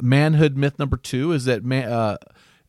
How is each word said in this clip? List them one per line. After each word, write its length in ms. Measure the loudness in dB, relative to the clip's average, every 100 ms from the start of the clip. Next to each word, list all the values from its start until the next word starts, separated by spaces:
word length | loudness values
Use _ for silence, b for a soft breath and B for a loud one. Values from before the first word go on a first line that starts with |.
manhood 560 | 2 2 4 4 2 2
myth 220 | -2 -2
number 180 | -4 -4
two 360 | -4 -4 -2
is 120 | -2 0
that 180 | -2
ma-, 140 | -2 -4
uh, 380 | -2 -2 -2 -4 -12 _ b b